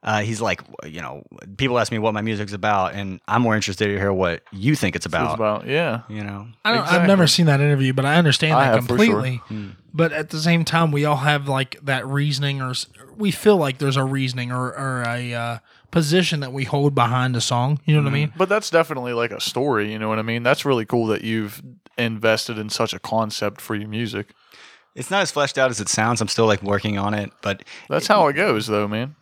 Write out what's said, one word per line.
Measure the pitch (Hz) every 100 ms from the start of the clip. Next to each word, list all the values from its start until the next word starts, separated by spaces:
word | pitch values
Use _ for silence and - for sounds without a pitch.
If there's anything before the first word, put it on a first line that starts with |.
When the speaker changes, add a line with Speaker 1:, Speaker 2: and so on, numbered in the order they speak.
Speaker 1:
uh, | - 107
he's | 107 110
like, | 110 90 - -
w-, | - 80
you |
know, | 71 69 - - - 98
"People | 131 123
ask | 113
me | 117
what | 110
my | 107
music's | 107 107 104
about, | 101 107 101 92
and | 101 98 92 -
I'm | 107
more | 120 107
interested | 101 95 104
to | 101
hear | 98
what | 95 90 85 _
you | 98 107
think | 147 95 85
it's | 85
Speaker 2:
It's |
Speaker 1:
about." | 82 80
Speaker 2:
about, | 78 107 107 -
yeah. | 143 165 113 -
Speaker 1:
You | 107
know? | 101 101 107 -
Speaker 3:
I | 208
don't, | 226
I've | 165
Speaker 2:
Exactly. | 175 175
Speaker 3:
never | 196 165
seen | - 165
that | 139
interview, | 143 143 135
but | 131
I | 135 156
understand | 165 131 156
Speaker 2:
I | 123 135
Speaker 3:
that |
Speaker 2:
have | 113 120
for | 123
sure. | 226
Speaker 3:
completely. | 208 131 123 -
Speaker 1:
Hmm. | 107 101 95 _
Speaker 3:
But | 151 165
at | 151 156
the | 160
same | 156 170 160
time, | 165 165
we | 143 147
all | 147
have, | 143 147 139
like, | 135 135 -
that | 139 131 127
reasoning, | 139 147 135 139 139
or | 131
s-, | 127 - - - -
we | 208
feel | - 214 202
like | 143 131
there's | 143 135
a |
reasoning | 135 135 131 127 123
or, | 127 127
or | - 135 127 120
a, | 120 123
uh, | 120 117 117 _ _ _
position | 170 151 170 175 156
that | 135
we | 135
hold | 131 139 143
behind | 135 120 127 127 123
a |
song. | - 123 123 147 -
You |
know | 151
what | 143
I |
Speaker 1:
Mm-hmm. |
Speaker 3:
mean? | 139 151 -
Speaker 2:
But | 185
that's | 208 208
definitely, | 165 156 139 123
like, | 120 117
a | 101
story. | - - 143 113 107
You | 107
know | 110
what | 110
I |
mean? | 110 117
That's | 120 143 143
really | 127
cool | 110 123 113
that | 107
you've | 110 113 107 107 131 123 _ -
invested | 117 110 110 110 - 110
in | 107
such | - 113
a | -
concept | - 113 110 - 104 104
for | -
your | 107 104
music. | 107 117 101 - _ _ - - - _
Speaker 1:
It's | - 127
not | 196
as | 180
fleshed | - 139 -
out | 131
as | 107
it | 104
sounds. | - 110 117
I'm | 104
still, | - 113
like, | 104
working | 101 101 107 101
on | 101
it, | 107 101 _
but | 104 98 - - -
Speaker 2:
That's | 147
Speaker 1:
it | -
Speaker 2:
how | 208 160
it |
goes, | 139 202 113 110
though, | 104 104
man. | 107 131 151